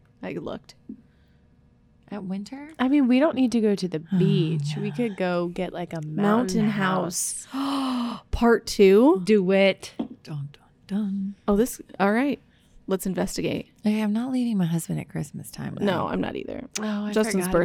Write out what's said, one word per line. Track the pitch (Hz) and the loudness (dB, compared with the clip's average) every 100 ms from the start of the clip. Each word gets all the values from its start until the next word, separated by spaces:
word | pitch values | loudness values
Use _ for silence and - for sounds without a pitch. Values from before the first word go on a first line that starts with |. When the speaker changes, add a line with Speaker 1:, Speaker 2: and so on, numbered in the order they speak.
| _ - | _ -16
Speaker 1:
I | - | -12
looked. | 170 - - _ - - - _ _ _ _ _ _ _ _ _ _ - | -10 -10 -12 _ -20 -20 -20 _ _ _ _ _ _ _ _ _ _ -16
Speaker 2:
At | 208 190 | -12 -8
winter? | 190 202 269 294 320 | -8 -10 -14 -14 -2
Speaker 3:
I | 254 | 2
mean, | 294 254 | 4 6
we | 254 | 6
don't | 311 233 | 4 4
need | 254 | 2
to | 226 | 4
go | 214 | 2
to | 202 180 | 2 -2
the | 160 156 | -6 -2
Speaker 2:
Oh, | 185 | 2
Speaker 3:
beach. | 165 156 160 160 147 208 | 4 4 2 0 -2 -4
We | 208 | -4
Speaker 2:
no. | 170 | -4
Speaker 3:
could | 240 185 | -4 -2
go | 185 175 175 | -2 0 -2
get, | 175 180 | -4 -8
like, | - 170 | -6 -8
a | 165 | -8
Speaker 1:
Mountain | 156 156 | -8 0
Speaker 3:
mountain | 202 220 190 220 214 | 2 2 2 0 0
Speaker 1:
house. | 202 190 185 175 180 - - - | 0 0 0 -2 -4 -6 -8 -8
Speaker 3:
house. | 269 277 277 262 254 240 233 - | -6 -4 -2 -2 -2 -4 -8 -8
Speaker 1:
<gasps> | |
Part | - 233 226 - | 0 2 2 0
two? | - 196 196 262 359 | 4 8 8 8 4
Speaker 3:
Do | 175 214 180 | 4 2 4
it. | 190 196 190 - - - - | 4 2 0 -8 -10 -12 -12
Speaker 2:
Dun, | - 151 143 | -12 -10 -10
dun, | - _ _ - | -14 _ _ -8
dun. | 196 208 196 196 196 - | -4 -2 -4 -6 -8 0
Speaker 1:
Oh, | 202 | 2
this, | 247 - - - | 2 -2 -14 -2
all | 196 | 2
right. | 220 285 - _ _ _ - - | 2 0 -2 _ _ _ -18 -4
Let's | 190 196 | -4 -2
investigate. | 175 190 - 165 - - _ | -2 -4 -2 -4 -4 -8 _
Speaker 2:
Okay, | 214 214 | -2 0
I'm | 214 | 0
not | 208 254 | -2 -2
leaving | 254 240 208 | -2 0 0
my | 170 | 0
husband | 165 - 156 | 0 -2 -6
at | - | -6
Christmas | 160 151 - - | -8 -8 -10 -14
time, | - - - | -12 -10 -4
though. | 202 | -2
Speaker 1:
No, | 180 - | -2 -2
I'm | - | -4
not | - - | -4 -6
either. | - - - - | -10 -12 -10 -8
Speaker 3:
Oh, | 214 208 208 | -6 -4 -2
I | |
Speaker 1:
Justin's | 208 220 196 180 | 0 0 0 0
Speaker 3:
forgot | |
about | 175 | 0